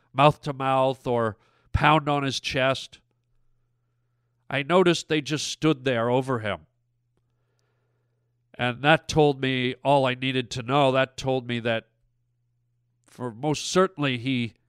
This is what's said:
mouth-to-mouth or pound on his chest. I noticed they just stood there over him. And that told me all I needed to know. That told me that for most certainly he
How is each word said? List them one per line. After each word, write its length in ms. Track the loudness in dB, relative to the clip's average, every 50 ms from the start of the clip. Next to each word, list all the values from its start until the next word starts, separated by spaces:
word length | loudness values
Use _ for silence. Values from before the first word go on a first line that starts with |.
| _ _ 0
mouth-to-mouth 920 | 4 4 4 4 2 -4 -10 -8 -4 -2 0 0 2 2 0 0 -2 -4 -2
or 300 | 0 0 0 -2 -4 _ _ _ _ _ _ _
pound 360 | -2 2 4 4 4 4 2 0
on 140 | -2 -2
his 180 | -2 -4 -6 -6
chest. 600 | -6 -6 -4 -2 0 0 0 -2 -6 -14 -18 -20 _ _ _ _ _ _ _ _ _ _ _ _ _ _ _ _ _ _ _ _ _ _ _ _ _ _ _ _ _ -8
I 140 | -6 -6
noticed 460 | -2 2 4 4 4 4 4 0 0 -4
they 140 | -4 -2
just 260 | -2 -2 -4 -6 -4 -6
stood 380 | -6 0 2 0 2 2 0
there 260 | -2 0 0 2 2
over 280 | 2 0 0 0 -4 -4
him. 280 | -2 -4 -6 -6 -8 _ _ _ _ _ _ _ _ _ _ _ _ _ _ _ _ _ _ _ _ _ _ _ _ _ _ _ _ _ _ _ _ _ _ _ _ _ _
And 280 | -6 -4 -4 -4 -2 2
that 240 | 2 2 2 2 0
told 340 | 2 2 4 4 2 0
me 340 | -2 -4 -2 -2 -2 -4 -4 -4 0
all 220 | 2 2 4 2
I 80 | 0 -2
needed 380 | -2 -4 -4 -2 -2 -4 -4
to 100 | -6 -10
know. 300 | -6 -2 0 2 4 4
That 260 | 4 2 0 0 _ -8
told 300 | -4 -2 -2 -2 -2 -4
me 120 | -6 -4
that 260 | -2 -2 -4 -4 -4 _ _ _ _ _ _ _ _ _ _ _ _ _ _ _ _ _ _ _ _ _ _ _ _ _
for 240 | _ -12 -10 -10
most 400 | -10 -6 -4 -4 -2 -2 -4 -2
certainly 460 | 0 2 2 0 0 -4 -4 -4 -4 -4
he 360 | -4 -4 -2 -2 -2 -4 -8 _ _